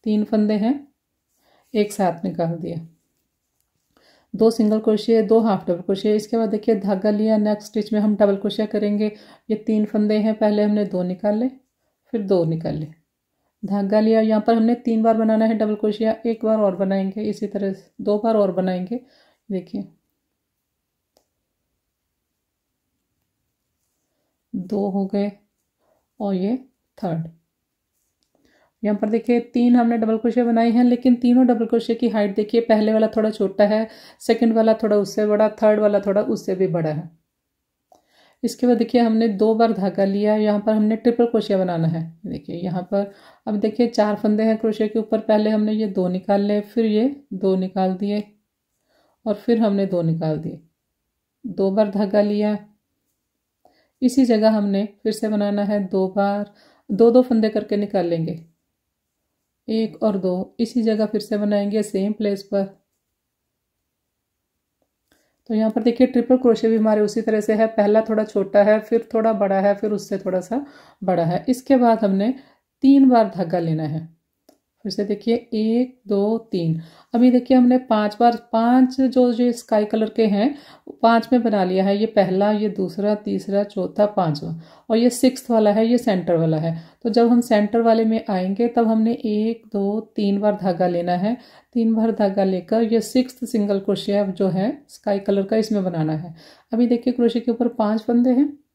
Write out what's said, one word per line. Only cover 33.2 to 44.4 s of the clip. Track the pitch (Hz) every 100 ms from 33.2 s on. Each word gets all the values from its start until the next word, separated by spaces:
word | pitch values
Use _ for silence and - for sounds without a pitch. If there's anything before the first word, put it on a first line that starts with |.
| 220
छोटा | 214 196 190 208
है, | 214 220 - - -
सेकंड | - 226 233
वाला | 226 220 220
थोड़ा | 226 208
उससे | 196 - 208
बड़ा, | 208 214
थर्ड | 214 214 214
वाला | 208 202
थोड़ा | 202 196
उससे | 226 220 - 185
भी | 185
बड़ा | 165 156
है। | 151 - _ _ _ _ _ _ _ _ _ _ _ _ _
इसके | 233 - 247
बाद | 233
देखिए | 226 247
हमने | 233 220 226
दो | 196 214 220
बार | 233
धागा | 220 190 180 196
लिया, | 202 208 214
यहाँ | 214 208
पर | 208
हमने | 220 214 220
ट्रिपल | 240 233 233
क्रोशिया | 233 214 196
बनाना | 180 170 165
है। | 165 165 - 190
देखिए | 147 - 170
यहाँ | 185 180
पर | 180 202 202 - - _ -
अब | 208
देखिए | 220 220 233
चार | 233 208 208
फंदे | 220 214